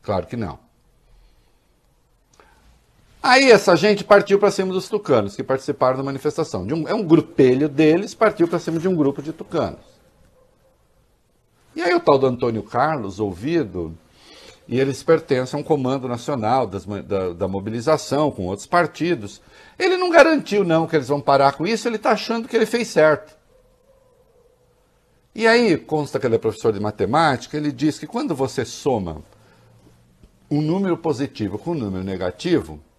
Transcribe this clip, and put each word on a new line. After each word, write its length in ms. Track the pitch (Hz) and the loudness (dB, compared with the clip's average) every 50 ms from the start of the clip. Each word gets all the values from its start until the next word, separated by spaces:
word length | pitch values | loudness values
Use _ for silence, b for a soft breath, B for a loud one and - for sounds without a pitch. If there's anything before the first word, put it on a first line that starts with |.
| _ | _
Claro 240 | - 104 92 87 - | -4 -4 -4 -4 -6
que 100 | - 120 | -8 -8
não. 220 | 110 87 69 - _ _ _ _ _ _ _ _ _ _ _ _ _ _ _ _ _ _ _ _ _ _ _ _ _ _ _ _ _ _ _ _ _ _ _ b b b b b b b b b _ _ _ _ _ _ _ _ | -8 -8 -10 -14 _ _ _ _ _ _ _ _ _ _ _ _ _ _ _ _ _ _ _ _ _ _ _ _ _ _ _ _ _ _ _ _ _ _ _ b b b b b b b b b _ _ _ _ _ _ _ _
Aí 280 | - - 254 262 277 262 | 2 4 4 6 8 8
essa 260 | 226 196 - - 180 | 8 8 8 4 4
gente 280 | 165 151 208 208 202 - | 4 4 2 2 2 4
partiu 340 | - 208 202 196 - 196 202 | 6 6 6 6 4 2 4
pra 140 | 208 202 | 4 2
cima 200 | - - 190 185 | 0 0 -4 -2
dos 160 | 185 190 180 - | -2 -4 -4 -4
tucanos, 480 | - 208 - - 143 117 101 101 - | -6 -6 0 2 2 2 2 0 -6
que 80 | - 120 | -10 -4
participaram 540 | - 135 131 - - 143 - 135 127 131 131 | -2 -2 -2 -2 -6 -2 0 0 0 0 0
da 60 | 135 | -4
manifestação. 600 | 139 139 135 - 151 147 - 160 - - 104 90 | -6 -6 -4 -4 -6 -4 -4 -6 -4 -4 -8 -4
De 80 | 98 | -4
um, 160 | 139 165 156 127 | -4 -4 -2 -2
é 60 | 180 | -2
um 100 | 233 214 | -2 2
grupelho 640 | 160 160 160 - - - - 139 127 127 131 147 156 | 4 4 4 4 0 2 4 6 6 6 4 2 -2
deles, 460 | 139 135 160 151 156 175 202 - - | 2 4 4 4 4 4 0 -4 -2
partiu 340 | - 226 214 208 - 170 170 | 0 0 0 2 2 0 0
pra 120 | 175 170 | 0 -4
cima 180 | - - 160 165 | -4 -4 -6 -2
de 100 | 156 190 | -2 -2
um 80 | 190 | 0
grupo 280 | 165 147 139 139 - 135 | 2 0 0 0 -2 -8
de 100 | 151 160 | -12 -12
tucanos. 480 | - 202 - - 160 127 92 - - - _ _ _ _ _ _ _ _ _ _ _ _ _ _ _ _ _ _ _ _ _ _ _ _ _ _ _ _ _ _ _ _ _ _ _ _ _ _ | -12 -14 -6 -4 -4 -4 -4 -6 -12 -18 _ _ _ _ _ _ _ _ _ _ _ _ _ _ _ _ _ _ _ _ _ _ _ _ _ _ _ _ _ _ _ _ _ _ _ _ _ _
E 60 | 311 | -6
aí 140 | 349 349 359 | -2 0 0
o 40 | 349 | 0
tal 200 | 339 - 143 135 | 2 4 4 4
do 80 | 127 131 | 4 2
Antônio 340 | 123 120 - 120 113 110 | 0 0 -4 -4 -4 -4
Carlos, 580 | 98 - - 123 131 151 160 143 110 95 98 92 | -6 -4 -2 0 0 0 0 -4 -6 -8 -6 -4
ouvido, 760 | 107 101 92 85 104 143 170 170 143 101 85 92 85 80 82 82 _ B B B B B B B B B B B B - | -4 -4 -4 -6 -6 -2 -2 -2 -2 -2 -6 -8 -8 -8 -10 -14 _ B B B B B B B B B B B B -6
e 120 | 117 123 | -2 -2
eles 220 | 131 139 135 - | -2 -2 -2 -6
pertencem 560 | - - 160 160 160 - 143 127 131 127 - 147 | 0 2 2 2 2 0 0 0 0 -4 -6 -10
a 40 | |
um 40 | 143 | -2
comando 420 | - 160 143 131 127 131 139 123 127 | -2 0 0 0 -2 -2 -4 -4 -6
nacional 600 | 120 117 120 - 147 131 110 107 120 135 123 104 | -8 -8 -6 -6 -6 -4 0 0 0 0 0 -2
das 180 | 90 98 - | -6 -10 -10
ma-, 160 | 98 104 98 | -10 -10 -10
da, 320 | - 80 101 98 92 90 87 | -8 -4 -4 -2 -2 -4 -4
da 140 | 85 98 95 | -4 -6 -4
mobilização, 840 | 95 98 95 104 110 123 113 135 156 131 - - 135 143 156 147 | -4 -6 -6 -6 -8 -6 0 0 0 0 0 -4 -2 0 0 -2
com 160 | - - 95 | -2 -4 -6
outros 220 | 87 95 101 - - | -6 -6 -8 -8 -2
partidos. 760 | - 117 123 113 - - 151 170 175 135 104 98 - - b b b b b b b b | 0 0 0 0 -4 -6 -4 -4 -4 -4 -6 -14 -18 -20 b b b b b b b b
Ele 180 | 359 370 370 359 | -2 0 0 0
não 140 | 370 359 | -2 2
garantiu, 520 | 320 320 277 320 320 294 - - 202 208 196 | 6 6 6 6 4 0 -2 -2 -2 0 0
não, 220 | 170 160 160 160 | 2 2 0 0
que 100 | 151 - | 0 -2
eles 120 | 156 131 113 | -2 0 0
vão 120 | 143 143 | -4 -2
parar 340 | - - 139 139 139 139 139 | 2 2 4 4 4 4 2
com 120 | - 156 | 2 -4
isso, 220 | 190 226 220 - 247 | -2 -2 -2 -2 -4
ele 100 | 233 214 | -6 -2
tá 140 | - 285 | 0 0
achando 360 | 226 202 - - 226 233 226 - | 0 0 -2 -6 -6 -6 -6 -2
que 80 | - | 0
ele 120 | 226 220 226 | 0 0 0
fez 200 | - 233 233 - | 0 -4 -4 -2
certo. 540 | - - 151 156 151 139 - - - _ _ _ _ _ _ _ _ _ _ _ _ _ _ _ _ _ _ _ _ _ _ _ _ _ _ _ _ _ _ _ _ _ _ _ _ _ _ _ _ | 2 2 4 4 4 2 -4 -14 -20 _ _ _ _ _ _ _ _ _ _ _ _ _ _ _ _ _ _ _ _ _ _ _ _ _ _ _ _ _ _ _ _ _ _ _ _ _ _ _ _
E 120 | - 220 226 | 0 2 4
aí, 300 | 226 233 240 220 165 135 | 6 6 6 4 2 0
consta 420 | - - 151 156 147 135 - 131 | 0 -4 -4 -4 -4 -2 -4 -2
que 80 | - 127 | 0 2
ele 80 | 113 | 0
é 20 | 113 | 2
professor 340 | - 113 104 - - 117 | 0 0 -4 0 -2 -2
de 80 | 107 98 | 0 0
matemática, 800 | 104 107 104 - 104 95 117 156 165 156 131 117 - - - 151 | -4 -6 -2 -2 -2 0 2 2 2 2 2 -2 -4 -8 -8 -6
ele 140 | 151 147 | -4 -4
diz 260 | 139 117 139 156 147 - | -4 0 -2 -2 -2 -2
que 80 | - | -10
quando 300 | 147 - 226 302 277 165 | -10 -8 -6 -4 -4 -4
você 280 | 127 135 127 - - 120 | -2 -4 -4 -4 -6 -8
soma 600 | - - - - 147 131 113 95 87 78 76 76 _ b b b b b b b b b b b b _ _ _ _ _ _ - - _ _ _ _ | -8 -8 -6 -2 -2 -2 -2 -2 -6 -10 -12 -14 _ b b b b b b b b b b b b _ _ _ _ _ _ -20 -20 _ _ _ _
um 140 | 151 147 | -4 -2
número 340 | 151 151 165 190 196 190 170 | -2 0 -2 -2 0 -2 -2
positivo 640 | 165 - 160 147 110 139 135 - - 110 98 90 104 | -2 -2 -4 -2 -2 -4 -8 -6 -6 -6 -6 -6 -6
com 140 | - 165 | -6 -6
um 20 | 175 | -6
número 300 | 160 117 101 95 92 92 | -4 -4 -6 -6 -6 -6
negativo 760 | 95 95 92 92 90 - - - 175 175 143 - - 78 76 - _ _ | -6 -6 -4 -6 -6 -6 -6 -4 -2 -2 -2 -2 -4 -14 -20 -20 _ _